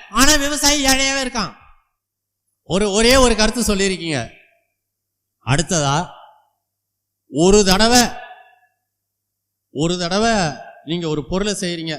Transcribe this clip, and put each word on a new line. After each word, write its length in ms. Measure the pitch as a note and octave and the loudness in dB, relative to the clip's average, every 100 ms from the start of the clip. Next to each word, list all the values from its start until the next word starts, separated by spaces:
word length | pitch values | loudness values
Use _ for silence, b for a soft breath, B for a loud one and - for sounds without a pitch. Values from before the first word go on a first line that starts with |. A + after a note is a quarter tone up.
| - | -6
ஆனா 200 | G#3+ C#4 D4+ | 0 2 2
விவசாயி 420 | C#4+ D4 C#4+ D4 C4+ | 0 -2 0 0 0
ஏழையாவே 360 | C4 C4+ C4+ | 0 0 -4
இருக்கான். 280 | B3 A#3 D#3+ - _ _ _ _ _ _ _ _ _ _ - | -4 -6 -8 -10 _ _ _ _ _ _ _ _ _ _ -6
ஒரு, 160 | F3+ G#3 | -2 0
ஒரே 220 | G3 A#3 C4+ | 2 4 6
ஒரு 160 | B3 G#3+ | 4 4
கருத்து 260 | G#3+ A#3 | 0 0
சொல்லியிருக்கீங்க. 560 | G#3+ G3 G3 F3 E3 C#3 A2+ - _ _ _ _ _ _ _ _ _ _ A2+ | -2 0 -2 -4 -4 -6 -6 -14 _ _ _ _ _ _ _ _ _ _ -2
அடுத்ததா, 520 | D3 - E3+ C#3 C#3+ - - - _ _ _ _ _ _ _ _ _ _ | -2 0 -2 -2 -2 -4 -12 -20 _ _ _ _ _ _ _ _ _ _
ஒரு 280 | C3+ F3+ G#3 | 0 4 4
தடவை, 400 | G3 F#3 A3+ B3 A3+ - - - _ _ _ _ _ _ _ _ _ _ _ _ _ | 4 4 4 4 2 -4 -18 -20 _ _ _ _ _ _ _ _ _ _ _ _ _
ஒரு 220 | B2+ E3 F3+ | -4 -2 -2
தடவை 360 | F3 G3 A3+ G#3+ D#3+ B2 - - C#3+ | -4 -2 0 0 -2 -6 -14 -16 -8
நீங்க 200 | F3 D#3+ | -6 -4
ஒரு 140 | D3+ C3 | -4 -4
பொருளை 280 | F#3 G#3 G3 | -4 -4 -4
செய்றீங்க, 400 | F3+ E3+ D#3+ | -6 -8 -8